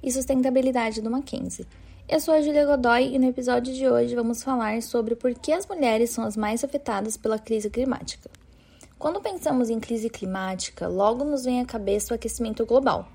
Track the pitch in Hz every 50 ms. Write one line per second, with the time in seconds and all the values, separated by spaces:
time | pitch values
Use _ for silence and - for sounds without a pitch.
0 | 311 269 247 269 254 - 269 262 254 262 247 262 254 262 247 247 233 220 220 220
1 | 214 226 233 262 285 - - - - 180 - - - - - - - - - -
2 | - - - 311 - - 320 311 294 302 294 294 294 285 285 269 247 240 233 247
3 | 262 269 254 269 254 254 254 - 247 247 247 240 240 262 262 262 269 262 240 240
4 | 240 240 240 240 233 233 240 233 - 262 262 247 226 214 214 226 226 - - 240
5 | 220 220 233 233 - 254 240 247 - - 311 359 403 - 392 349 285 240 220 220
6 | 233 233 - - 226 220 208 214 214 208 220 240 - 269 - 277 - - 220 196
7 | 208 220 214 - - 220 220 220 220 - 226 220 208 208 - 233 254 269 247 -
8 | - - - - - - - - - - - - _ _ - - - - - -
9 | - 302 349 403 - - 392 349 - 311 277 254 247 220 233 226 220 - 233 226
10 | 214 233 226 - - 190 185 190 190 190 190 185 - - - - 170 180 180 185
11 | 196 214 233 247 285 294 294 269 247 254 247 247 247 247 - 226 202 196 196 208
12 | - - 240 226 - 226 - - 240 220 220 - 226 214 226 262 277 247 160 -
13 | - -